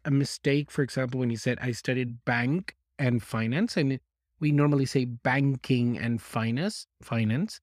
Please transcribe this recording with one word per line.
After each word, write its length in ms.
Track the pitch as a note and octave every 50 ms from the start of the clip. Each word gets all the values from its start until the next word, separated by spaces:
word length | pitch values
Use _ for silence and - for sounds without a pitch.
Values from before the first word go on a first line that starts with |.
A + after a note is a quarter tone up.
| -
a 60 | -
mistake, 600 | C#3 C#3 C#3+ - - - - D3 C#3 D3 D3 -
for 120 | - - C#3
example, 380 | A#2+ - C3 C3 B2 B2+ B2+
when 100 | B2+ A#2+
he 60 | A#2
said, 220 | A2 - B2+ B2 -
"I 120 | - B2+ A#2
studied 520 | - - - B2+ B2+ B2+ A#2+ A#2+ A#2+ -
bank 500 | - A#2+ A#2 A#2+ B2+ D3 F#3 F#3+ - - _ _ _ _ -
and 240 | C#3 B2 A#2+ A#2 -
finance," 540 | - - A2+ A2 A2+ B2 D#3+ A3 A#3+ -
and 240 | F#3 D3 C3+ C3+ B2+ _ _ _ _ _ _ _ -
we 140 | D#3 D3+ D3
normally 340 | C#3+ C#3+ D3 D3 C#3 C3+
say 180 | B2+ - C#3 B2+
banking 920 | B2 A#2+ A#2 - D3+ B2+ C#3 C#3 C#3 C3+ B2+ - - C3+ B2 A#2+ A#2+ A#2+ D#2+
and 240 | F#2 A#2 A#2 A2+ -
finance, 640 | - - A#2 A2+ A2+ A#2 C3 E3+ G#3+ - - - _ _ - -
finance, 580 | - - A2+ A2+ G#2+ A2 C#3 F#3+ A3 - -